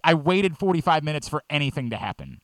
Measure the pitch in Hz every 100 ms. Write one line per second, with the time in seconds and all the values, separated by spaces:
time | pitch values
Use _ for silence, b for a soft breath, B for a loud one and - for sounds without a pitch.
0 | 165 160 151 185 190 151 196 170 175 156
1 | 151 151 - 151 - 147 139 151 120 104
2 | 101 - 67 -